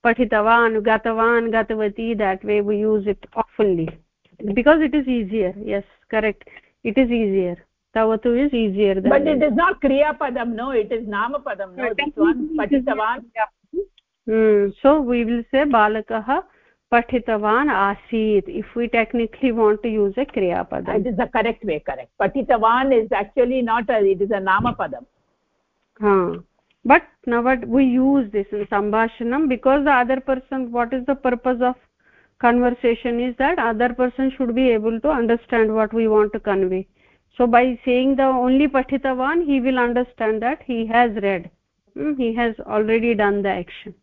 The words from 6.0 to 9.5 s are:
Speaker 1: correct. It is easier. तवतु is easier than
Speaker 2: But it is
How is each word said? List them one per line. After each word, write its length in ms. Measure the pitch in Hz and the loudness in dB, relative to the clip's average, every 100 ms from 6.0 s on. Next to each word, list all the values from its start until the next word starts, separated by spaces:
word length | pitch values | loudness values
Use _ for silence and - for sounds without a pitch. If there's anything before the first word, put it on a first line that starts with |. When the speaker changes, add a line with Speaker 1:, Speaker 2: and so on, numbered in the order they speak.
| _ | _
Speaker 1:
correct. 380 | 220 214 - - - _ _ | -2 -2 -4 -16 -20 _ _
It 140 | 233 214 | -2 0
is 140 | 247 | 2
easier. 460 | 233 214 190 180 175 _ _ _ 226 | 2 0 0 -2 -6 _ _ _ 0
तवतु 500 | 220 220 240 240 285 | 0 0 0 0 0
is 80 | |
easier 420 | 247 214 190 202 190 | 0 -2 2 0 2
than 140 | 190 | 2
Speaker 2:
But 180 | 277 294 | 2 2
it 160 | 285 | 2
is 100 | 302 | 2